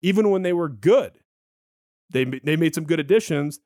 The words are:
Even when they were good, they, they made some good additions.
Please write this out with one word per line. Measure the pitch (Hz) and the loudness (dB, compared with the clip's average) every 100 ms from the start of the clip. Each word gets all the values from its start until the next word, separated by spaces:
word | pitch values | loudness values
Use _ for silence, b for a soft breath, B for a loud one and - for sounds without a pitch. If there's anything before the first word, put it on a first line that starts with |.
Even | 170 196 214 | 0 2 2
when | 190 | 2
they | 185 | 0
were | 175 165 | -2 -4
good, | 113 131 254 120 _ _ _ _ _ _ _ _ _ _ | -2 2 2 0 _ _ _ _ _ _ _ _ _ _
they, | 127 | -2
they | 131 131 147 156 | -2 -4 -4 0
made | 165 | 0
some | 160 | -2
good | 156 165 | -4 -4
additions. | 143 214 - 151 147 147 | 2 0 2 -4 -4 -8